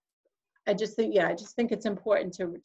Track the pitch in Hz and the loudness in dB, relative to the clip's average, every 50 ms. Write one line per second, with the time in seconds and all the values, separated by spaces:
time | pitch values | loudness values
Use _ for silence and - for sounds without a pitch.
0 | _ _ _ _ _ _ _ _ _ _ _ _ - 220 202 180 220 208 - - | _ _ _ _ _ _ _ _ _ _ _ _ -2 0 0 0 0 -2 0 0
1 | 226 214 214 190 165 170 170 - - - - - 233 226 220 208 - 220 202 185 | 0 2 4 4 4 2 0 -4 -6 -8 -4 -2 -2 0 0 -2 -2 -2 -4 -2
2 | - 220 202 196 185 185 175 - 185 170 170 170 - | 0 2 2 2 2 0 -4 -6 -6 -6 -6 -8 -10